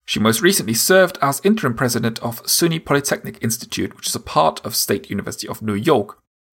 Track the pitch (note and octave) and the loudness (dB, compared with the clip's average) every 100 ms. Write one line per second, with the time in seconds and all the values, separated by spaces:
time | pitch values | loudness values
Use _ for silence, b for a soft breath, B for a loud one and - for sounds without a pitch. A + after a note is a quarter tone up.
0 | - - A2 A2 F3 G3 G2+ A2 - F#3 | -6 0 2 4 2 2 0 0 4 6
1 | F3+ - C#3 C3+ G3 A3 C3+ A#2 B2+ B2 | 4 2 -2 2 2 2 0 0 0 0
2 | A2+ A2+ A#2+ A2+ - - E3 D#3+ - C#3+ | -2 -4 -6 -6 -2 0 2 0 0 0
3 | C#3 - - - A2+ - - - - - | 0 -4 -6 -6 -4 -4 -6 -6 -6 -6
4 | - - - D3+ D#3 - A2+ - - G2+ | -8 -8 -2 2 2 0 -6 -4 -2 -2
5 | - G2+ G2 - - - A2 G2+ D#3+ B2+ | -4 -8 -6 -10 -10 -6 -4 -2 2 2
6 | - - _ _ _ | 0 -10 _ _ _